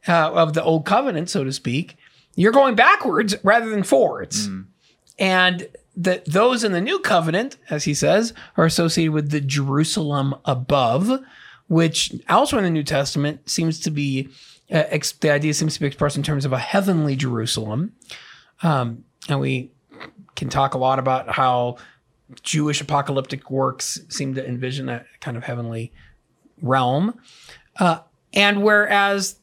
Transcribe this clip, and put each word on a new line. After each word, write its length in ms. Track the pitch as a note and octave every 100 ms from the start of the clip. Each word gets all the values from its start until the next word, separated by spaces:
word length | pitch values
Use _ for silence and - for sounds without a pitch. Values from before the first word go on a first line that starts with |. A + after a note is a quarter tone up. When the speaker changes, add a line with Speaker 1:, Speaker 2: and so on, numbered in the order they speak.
| -
Speaker 1:
uh, 240 | E3+ D#3
of 220 | F3 E3
the 100 | D#3
Old 220 | D#3+ D#3+ D3
Covenant, 440 | G#3 C#4 E3+ F3
so 140 | G3+
to 80 | C3
speak, 420 | C3+ - B2 F3 - _ _ _ -
you're 160 | G3+
going 240 | B3 C4+ G#3+
backwards 600 | C4+ G#4 C4 A3 A3 G3+
rather 260 | F#3+ A3+ A3+
than 140 | G#3+
forwards. 640 | F#3+ C#4 G3 - - G#2+ G#2
Speaker 2:
Mm. 160 | F#2+ F#2+ _ _ _ _ -
Speaker 1:
And 480 | F#3+ F#3 F3+ F3+ - - _ -
that 300 | F3 F3+ -
those 380 | E3 A#3 B3+
in 80 | A3
the 100 | F3+
New 180 | G#3 F#4+
Covenant, 580 | - F#3 D#3+ E3+ C4 - _
as 160 | D3+ D3
he 80 |
says, 400 | D3 D3 F#3 A3+ - - -
are 100 | E3
associated 480 | D#3+ E3+ E3 D#3+
with 180 | D#3 D3
the 100 | D3+
Jerusalem 960 | C#3 C#3+ C#3 C#3 D#3+ - D3+ C#3+ C3+ C#3 -
above, 760 | B2 B2+ C#3+ B2 B2 G3+ C4+ C4 - - - _
which 460 | E3 E3 D#3+ - - -
elsewhere 320 | F3+ C#4+ C4+
in 60 | F#3+
the 40 |
New 120 | D#3+
Testament 680 | C#3+ D3+ C#3 - C#3+ D3+ -
seems 300 | - E3 D#3+
to 80 | -
be, 380 | D3 C#3+ C3 C3+ - - - _
uh, 120 | E3+ D3+
ex-, 220 | D#3+ -
the 180 | - D#3
idea 220 | C#3+ D3+
seems 200 | D3 D#3 -
to 40 |
be 80 | D3
expressed 280 | - C#3+ C#3
in 60 |
terms 220 | D3+ D3 C3+
of 80 |
a 60 | B2+
heavenly 560 | - G3 G3 F3 D3+ C3+
Jerusalem. 760 | C3 A#2+ A2+ - G#2+ A2+ F#3+ - _ - - - _ _
Um, 400 | F3 C#3+ A#2+ A#2 - _ -
and 120 | C#3
we 320 | C3+ C3 B2+ _ _ - - _ - -
can 140 | C3
talk 240 | C#3+ C3+ C3
a 20 |
lot 220 | C3 C3
about 300 | C3 C3 -
how 460 | - B2+ B2 B2 B2 - _ _ _ _ -
Jewish 360 | - D#3 D3 C#3+
apocalyptic 680 | D3 D3+ C#3 C3+ C3 C#3 -
works 500 | C3+ C3+ C3 - - -
seem 260 | - C3+ C3
to 100 | C3
envision 400 | B2 B2+ C3+ C3
a 140 | A#2+ - _
kind 140 | - A#2+
of 80 | A#2+
heavenly 460 | A#2+ A#2 A2+ A2+ - - _ _ _ _ _
realm. 580 | C3+ C3 B2+ C3+ G3+ B3 _ - - - _ -
Uh, 200 | F3+ D#3+ - _ _
and 280 | - G3+ G3+
whereas 760 | G#3 G#3 G#3 G3+ G3+ G3+ F#3+ -